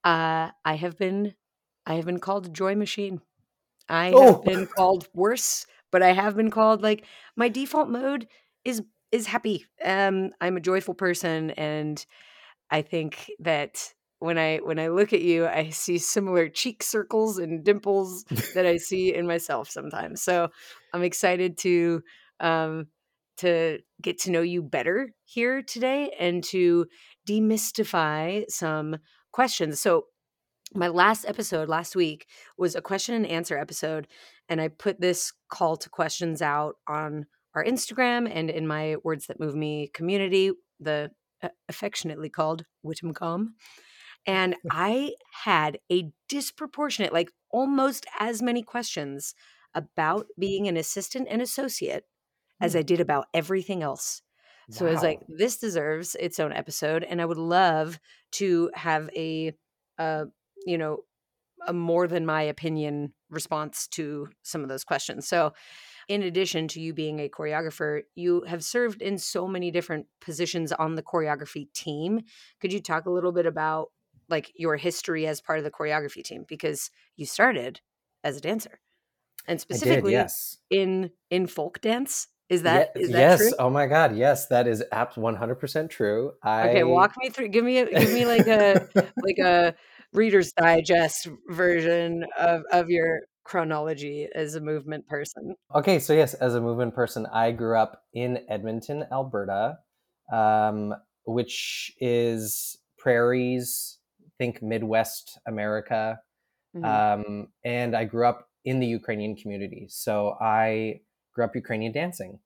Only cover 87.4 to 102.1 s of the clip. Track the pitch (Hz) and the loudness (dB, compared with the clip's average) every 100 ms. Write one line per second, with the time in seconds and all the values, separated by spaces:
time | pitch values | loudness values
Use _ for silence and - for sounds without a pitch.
87.4 | 220 208 240 254 247 - 214 233 240 233 | 0 2 4 2 4 6 6 6 4 6
88.4 | 202 220 202 190 - 202 180 - 190 185 | 6 6 6 4 2 0 0 -4 -2 2
89.4 | 180 175 175 165 - - _ 208 220 196 | 4 6 4 0 -20 -20 _ 0 6 4
90.4 | 175 - 165 165 156 170 160 - 170 147 | 4 4 6 6 6 4 4 -2 -10 -14
91.4 | - 170 180 170 160 170 170 170 170 - | -10 0 2 2 2 0 0 -4 -6 0
92.4 | 170 165 160 175 170 175 165 160 - _ | 2 2 2 2 4 2 2 -2 -6 _
93.4 | - 185 160 156 151 147 147 147 147 160 | -6 -4 -2 -2 -4 -6 -6 -8 -8 -6
94.4 | 151 156 151 156 139 156 - 147 147 - | -6 -6 -6 -6 -6 -10 -8 -8 -8 -12
95.4 | 147 185 _ 147 170 175 - 156 139 - | -14 -14 _ 2 4 2 4 4 4 2
96.4 | 127 120 117 120 120 127 117 117 110 110 | 0 0 0 0 -2 0 -2 -2 -4 0
97.4 | 117 117 113 113 110 - _ 117 123 123 | 0 0 2 2 2 -2 _ -6 -4 -4
98.4 | - 107 110 113 - 147 156 131 135 110 | -4 -6 -4 -6 -6 -8 -4 -4 -4 -4
99.4 | 98 98 117 165 _ _ _ _ - 113 | -2 -2 -2 -4 _ _ _ _ -4 2
100.4 | 107 107 107 104 104 104 _ _ - 117 | 4 4 2 0 -4 -8 _ _ -4 -2
101.4 | 120 - - - - _ 127 | -2 -6 -8 -8 -12 _ 0